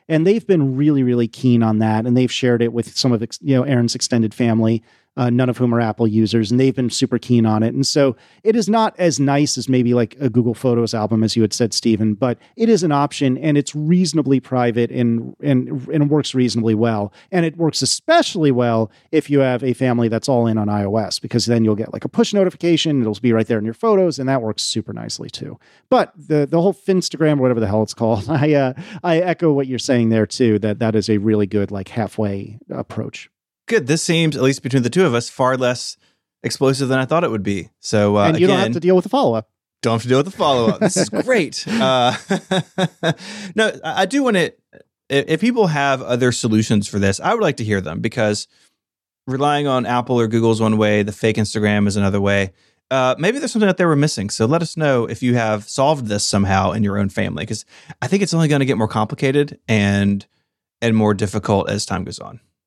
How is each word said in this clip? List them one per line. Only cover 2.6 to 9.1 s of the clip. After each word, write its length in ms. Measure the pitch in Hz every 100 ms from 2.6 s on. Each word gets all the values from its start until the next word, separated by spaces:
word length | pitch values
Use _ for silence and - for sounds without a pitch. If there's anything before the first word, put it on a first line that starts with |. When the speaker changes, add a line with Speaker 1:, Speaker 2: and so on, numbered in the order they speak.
Speaker 1:
it 100 | 117
with 240 | 117 - -
some 160 | 135
of 100 | 113
ex-, 160 | 113 -
you 120 | 156 131
know, 60 |
Aaron's 320 | 135 123 117
extended 400 | 127 - 117 113
family, 480 | - 120 113 113 113 - _ _ -
uh, 140 | 123
none 180 | 120 127
of 80 | 120
whom 160 | 123
are 60 | 117
Apple 260 | 113 - 113
users, 440 | 107 107 113 104
and 100 | 123
they've 140 | 135 131
been 140 | 120
super 280 | - 127 120
keen 280 | - 120 110
on 160 | 107
it. 100 | 113
And 140 | 131 135
so 300 | 151 135 117 _ _
it 120 | 208
is 140 | 226 180
not 260 | 226 220 -
as 200 | 175